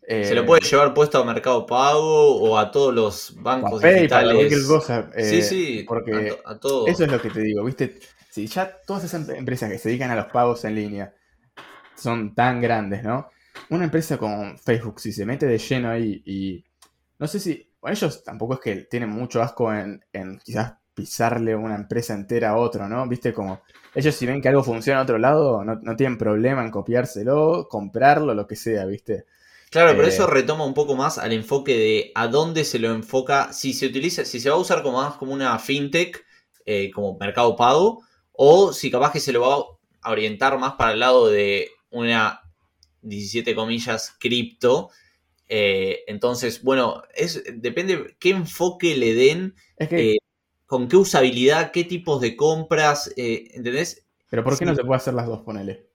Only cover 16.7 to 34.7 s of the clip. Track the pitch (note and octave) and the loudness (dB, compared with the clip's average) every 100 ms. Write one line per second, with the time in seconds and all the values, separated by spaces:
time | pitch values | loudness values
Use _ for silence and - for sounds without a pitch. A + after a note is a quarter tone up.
16.7 | _ _ _ _ _ D3 G3+ G3 D3+ _ | _ _ _ _ _ -8 -6 -6 -8 _
17.7 | _ - G#3+ E3+ - - - A2+ B2+ - | _ -8 -2 -2 -4 -14 -10 -6 -6 -6
18.7 | G2 F#2 A#2+ A#2 G#2+ B2 A#2+ A#2 - A#2 | -8 -6 -6 -6 -6 -4 -2 -2 -2 -2
19.7 | G#2+ G2 G2 _ G2+ F#2 F#2+ - A2+ A2+ | -2 -6 -12 _ -14 -12 -16 -10 -6 -6
20.7 | - _ - G2+ - A#2 A#2+ A2+ G#2+ A2 | -8 _ -16 -14 -2 -2 0 -2 -4 -4
21.7 | G#2+ G#2 A2+ A#2 G#2+ G2 A#2 A2+ G#2+ A#2 | -8 -4 -6 -4 -8 -4 -2 0 0 0
22.7 | A2 G2+ A#2 B2+ A#2+ B2 A2+ G2 F#2+ _ | -2 -6 -6 -4 -4 -4 -4 -8 -8 _
23.7 | _ _ - D3 D3 B2 C#3 C3 C#3 A#2+ | _ _ -2 0 0 -4 0 2 2 2
24.7 | A2+ A2 C#3 C3 A2+ A#2+ D3+ D3 A2 G2+ | -2 0 0 2 2 4 4 2 0 -2
25.7 | A2+ A2+ A2+ C3+ A#2 A2 G#2 A#2+ C3+ A2+ | -8 -6 -2 -2 0 0 2 2 0 -4
26.7 | G#2+ F#2+ A#2 C3 G#2 A2 D3 D#3 E3+ - | -6 -2 -2 -2 -4 0 2 2 0 -4
27.7 | A2 G2+ A2+ C3+ D3 D3+ G#2+ G#2 G#2+ - | -10 -8 2 4 4 2 -2 -4 -8 -4
28.7 | A2 F#2+ G2+ - G2+ - _ _ - _ | -2 -4 -8 -8 -8 -8 _ _ -20 _
29.7 | D#3+ E3+ C#3+ D#3 - F3+ C3+ A#2 D3+ C#3+ | 4 6 8 4 4 4 4 2 -2 -2
30.7 | C3+ D3 C3 C#3+ - - A2+ G#2+ C#3 C3+ | 0 0 0 -2 -2 -4 -4 -2 -4 0
31.7 | A#2+ A2 G#2+ - - A#2 C3 D#3+ D#3+ D3 | 2 2 2 -2 -4 0 2 0 -2 -2
32.7 | A#2+ A2+ A2+ A2 C3 B2+ C#3 C3 - C#3 | -2 -2 -2 -2 -4 0 0 0 -4 -6
33.7 | B2+ C3+ B2+ D#3+ F3 C#3+ B2 B2 D#3 F#3 | -4 -4 -4 -4 -4 -6 -4 0 0 2